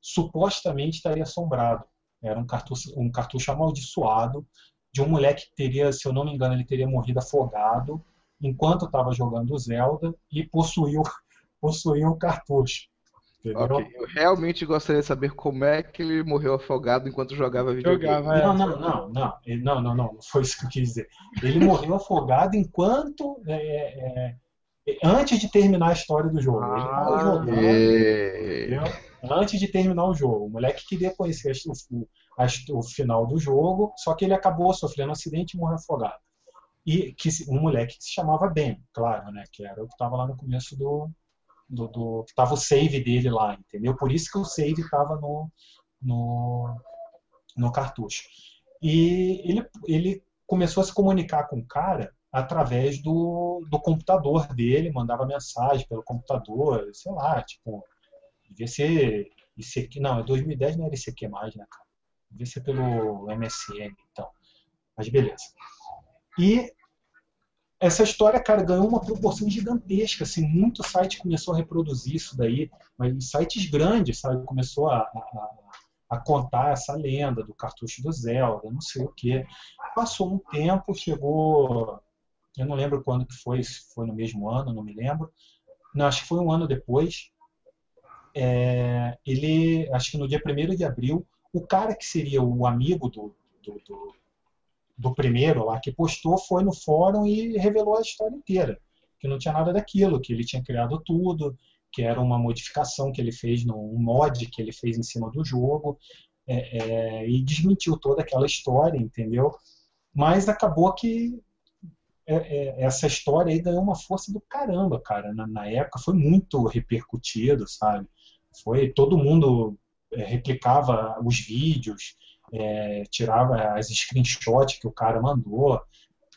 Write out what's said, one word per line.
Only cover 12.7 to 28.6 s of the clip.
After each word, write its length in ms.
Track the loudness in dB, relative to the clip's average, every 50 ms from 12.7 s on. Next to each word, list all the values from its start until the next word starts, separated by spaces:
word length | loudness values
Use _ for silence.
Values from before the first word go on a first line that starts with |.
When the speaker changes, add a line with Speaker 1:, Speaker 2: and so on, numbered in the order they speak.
| -2 -8 -12 _ _ _ _ _ _ _ _ _ _ _
Speaker 1:
Entendeu? 220 | _ -6 -4 -2 0 0 0 0
Speaker 2:
Ok, 100 | -2 -4 -8
eu 140 | -10 -10 -6
realmente 580 | -2 2 4 4 4 4 2 -2 -2 -4 -2
gostaria 360 | 0 0 0 2 2 2 2
de 60 | 2 0
saber 240 | -2 -2 -2 -4 -4
como 300 | -4 -4 -4 -2 2 2
é 180 | 2 2 2 0
que 180 | -6 -8 -8
ele 220 | -4 -2 0 -2 0
morreu 320 | 0 0 0 2 2 0
afogado 520 | 0 0 -2 -2 -2 2 2 2 2 0 -2
enquanto 280 | -4 -4 -6 -6 -2
jogava 380 | -2 -2 0 0 0 0 0 -2
videogame. 420 | 0 2 2 2 2 2 0 0 0 2
Speaker 3:
Jogava, 120 | 2 2 4
é. 60 | 6
Speaker 1:
Não, 100 | 6 4
não, 240 | 4 2 0 0 -4
não, 300 | -2 -2 -2 -2 -4 -6
não. 240 | -4 -4 -4 -4 -4 -8 _
Ele, 160 | -8 -6 -2 0
não, 160 | 0 0 0
não, 140 | 0 0 0
não, 180 | 0 -2 -2 -4
não 80 | -10
foi 200 | -18 -2 0 0
isso 160 | 0 0 -4 -6
que 60 | -8
eu 40 | -6
quis 200 | -4 -2 -2 -2
dizer. 180 | -2 -6 -10 -10 _ _ -20 -10 -8 -4 -2
Ele 200 | 2 4 6 8
morreu 300 | 8 6 4 2 -2 -2
afogado 600 | -2 -2 0 0 0 2 4 4 4 4 4 2
enquanto, 840 | 0 0 0 0 2 2 4 4 2 0 -4 -8 -6 -8 -8 -8 -8 -8 -6
é, 80 | -6
é, 800 | -4 -4 -4 -4 -4 -4 -6 -8 -8 -8 -8 -6 -4 -6 -6 -8 -12 _ _ _ _ _ _ _ _ _ -6
é, 100 | -4 2 4
antes 360 | 4 6 6 4 2 2 0
de 100 | 0 4
terminar 380 | 6 6 8 8 6 6 4 4
a 40 | 2
história 360 | 2 0 0 0 0 2 2
do 100 | 0 2
jogo. 220 | 2 2 2 2 0
Ele 180 | 0 -2 -2 -2
tava 320 | -2 -2 -2 0 2 2
Speaker 3:
Ah. 40 | 4
Speaker 1:
jogando, 400 | 4 4 2 2 2 2 2 4
Speaker 2:
É. 1000 | 6 6 6 8 8 8 6 6 6 4 4 2 0 -2 -4 -4 -6 -4 -4 -4